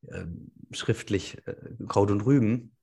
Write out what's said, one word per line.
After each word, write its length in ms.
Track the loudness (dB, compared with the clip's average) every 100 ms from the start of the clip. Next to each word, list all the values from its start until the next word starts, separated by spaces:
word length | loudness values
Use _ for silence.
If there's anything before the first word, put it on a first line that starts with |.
| -12
äh, 200 | -10 -10 -10 -14 -20 -16
schriftlich, 720 | -8 -2 -2 0 -4 -4 -14
äh, 120 | -12 -12 -14 -12 -2
Kraut 240 | 2 4
und 80 | 4
Rüben. 560 | 4 6 6 2 -4 _